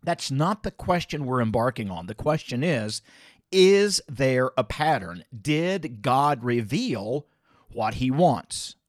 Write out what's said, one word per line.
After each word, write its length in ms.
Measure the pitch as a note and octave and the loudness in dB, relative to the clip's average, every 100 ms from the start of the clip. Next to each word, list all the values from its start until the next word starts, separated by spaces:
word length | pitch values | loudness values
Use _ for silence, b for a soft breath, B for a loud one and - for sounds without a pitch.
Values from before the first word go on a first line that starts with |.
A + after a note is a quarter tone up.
That's 260 | E3+ E3+ - | -4 -4 -4
not 320 | C3+ E3 G#3 | 0 0 0
the 80 | G3+ | -6
question 560 | - - F3+ - D#3 C3 | -8 -2 -2 0 -6 -2
we're 160 | B2+ | 0
embarking 480 | A2+ A2+ A#2+ B2 G#2 | 0 2 0 -2 -8
on. 160 | F2+ F2+ | -8 -10
The 80 | |
question 480 | G#2+ D3+ D#3 - B2 | -4 -2 -2 -2 -4
is, 400 | E3 C#3 G#2+ G#2+ B B B B _ | 0 -2 -4 -8 B B B B _
is 500 | F#3+ F#3 G3 G#3 F#3 - | 6 6 6 4 0 -6
there 440 | B2+ C3 B2+ B2+ - | -2 2 2 0 0
a 60 | |
pattern? 640 | A#2+ - D3+ C#3+ F2+ F2 - A#2 | -2 0 0 0 -2 -12 -14 -10
Did 640 | A#2 D3+ F3 F#3+ C3+ A#2 | -2 0 0 -2 -6 -6
God 420 | B2+ B2+ D3 C3+ | 0 2 2 0
reveal 800 | A#2+ A#2+ G#2+ G3+ B3+ A#2 G#2 C#3 - b b b b | 0 -2 0 -2 -2 -4 -4 -6 -6 b b b b
what 220 | A#2 A2 | -4 -4
he 140 | A2+ B2+ | 0 0
wants? 680 | C3+ F3 A2+ - - - - | 4 4 4 -4 -10 -10 -16